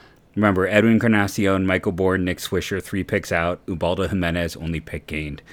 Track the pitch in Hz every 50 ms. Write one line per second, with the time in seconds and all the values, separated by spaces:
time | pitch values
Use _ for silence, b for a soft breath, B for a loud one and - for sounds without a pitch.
0 | B B B B B _ - 104 107 104 95 92 92 92 104 104 107 113 113 110
1 | 117 117 110 104 101 98 - - 101 98 95 95 95 92 92 92 - 107 90 85
2 | 95 95 92 92 90 90 90 - - - - 90 - - 101 92 - - - 98
3 | 87 - - 98 - - 95 85 82 87 87 - - - 95 78 85 85 92 92
4 | 95 85 98 95 87 85 82 87 85 80 - - 80 80 82 78 - - - 78
5 | - - 78 78 78 73 71 - - B